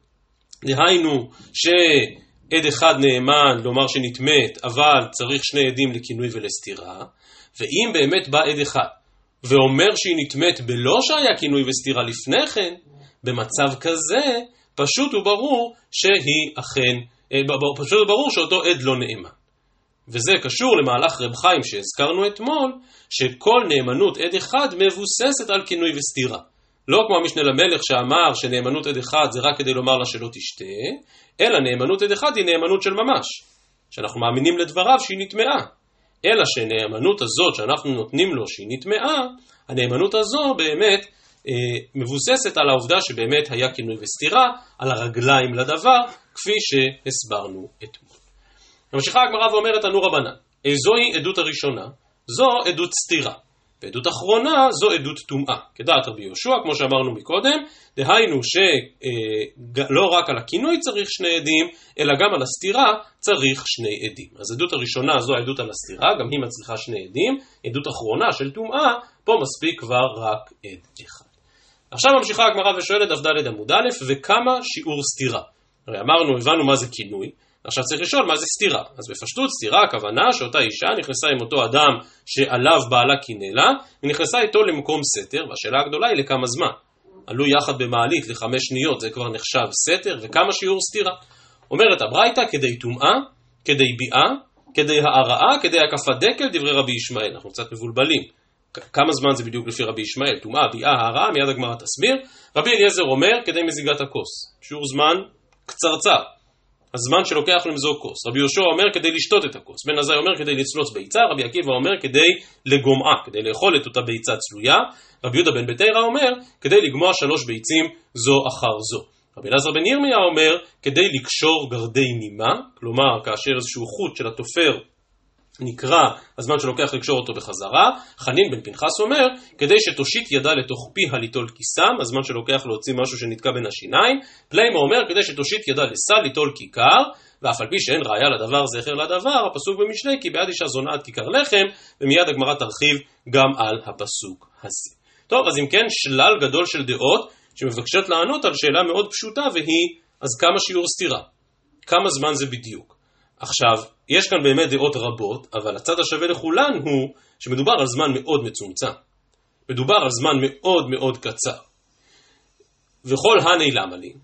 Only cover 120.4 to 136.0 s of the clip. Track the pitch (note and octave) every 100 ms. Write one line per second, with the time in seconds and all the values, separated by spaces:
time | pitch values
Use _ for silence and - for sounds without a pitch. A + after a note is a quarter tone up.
120.4 | D#3 E3+ - _ C#3 C3+ F#3+ C#3 A#2+ -
121.4 | D#3 D#3+ C3+ A#2+ A2+ B2 C3 A#2 G#2+ G#2
122.4 | A2+ - - _ A#2 A#2+ C3+ A2 A#2 G#2+
123.4 | C#3 B2+ A#2+ B2 A#2 - F#3 - A#2 -
124.4 | A#2 - D#3+ A2+ - _ _ _ _ _
125.4 | _ - B2+ A#2 C3 E3+ B2+ - - -
126.4 | A2+ D3 C3 B2 C#3+ C3 D3 C3 A#2+ G#2
127.4 | - F#2+ G2 C#3+ A3 C4 - - - C3+
128.4 | G3 A#2 G#2+ G2+ D#3 - G#3+ D4 B3+ B3+
129.4 | - - D3 G#3 - - C3+ A#3 - C#3
130.4 | C#3+ D3 - A#2+ - G3 E3 B2 A2+ B2+
131.4 | A#2 - - - F#3+ B3 A#2+ C3 C3 A#2
132.4 | A2+ C3+ B2 G#2+ - B2 C3 B2 A#2 A2
133.4 | C3+ B2 G#2+ - F#2+ C#3 A3+ C4+ - -
134.4 | _ E3+ A#3 F3 C#3 A#3 - F3+ F3 C#3+
135.4 | C#3 - - C3+ C3+ -